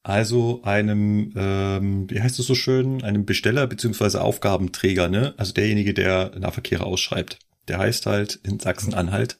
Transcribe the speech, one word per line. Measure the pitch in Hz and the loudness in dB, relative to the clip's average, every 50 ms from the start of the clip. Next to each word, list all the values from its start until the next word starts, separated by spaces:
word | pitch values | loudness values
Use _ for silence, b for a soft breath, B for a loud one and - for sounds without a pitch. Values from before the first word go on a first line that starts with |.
Also | _ - 98 104 113 113 120 120 117 117 120 120 - | _ 0 0 0 2 2 2 2 2 2 -2 -2 -2
einem, | 104 101 104 104 107 107 104 104 104 104 104 104 104 - | 0 2 2 2 2 2 2 2 2 2 2 0 -2 -4
ähm, | 95 98 98 98 98 98 98 98 95 98 98 98 98 95 95 | -2 -2 0 0 0 0 0 0 0 0 0 0 -2 -2 -2
wie | - 104 | -2 0
heißt | 113 127 123 - | 0 0 0 0
es | 123 | 0
so | - 131 | 0 0
schön, | 123 - 131 131 131 127 131 135 127 123 | 0 2 2 2 2 2 0 -2 -4 -2
einem | 107 101 104 101 | 0 0 0 2
Besteller | - 95 - - 104 113 147 139 | 0 -2 0 2 2 2 2 0
beziehungsweise | 117 - - - 117 107 - 107 101 92 - - | -2 -2 -2 -2 -2 0 2 0 0 2 2 0
Aufgabenträger, | 110 - - - 104 98 90 95 87 - - - 95 95 92 87 85 | 0 0 0 0 0 2 2 0 -2 -4 0 0 2 4 4 2 2
ne? | 92 107 131 139 - | 2 2 0 0 -2
Also | - 107 90 - | -4 -6 -2 0
derjenige, | - 101 107 107 104 101 101 98 | 0 2 2 2 2 2 2 2
der | 101 92 92 92 92 92 92 - 92 | 2 2 2 2 2 0 -2 -6 -6
Nahverkehre | 90 90 - - - - 92 90 92 | -6 -4 -6 -6 -4 -2 -2 -2 0
ausschreibt. | 95 92 - - - - - 87 - - _ _ _ _ _ _ | -2 -2 -4 -2 -2 -4 -4 -4 -6 -10 _ _ _ _ _ _
Der | - 87 | -6 -2
heißt | 87 98 - 120 - - | 0 0 0 0 -2 -2
halt | 104 104 101 104 104 - - | 0 0 0 0 -2 -6 -8
in | - 101 101 - | -6 -6 -6 -2
Sachsen-Anhalt | - 92 90 - 101 98 98 92 90 82 98 104 113 120 - | -2 -4 -4 -2 -4 -2 -2 -2 -2 0 0 -2 -2 -4 -6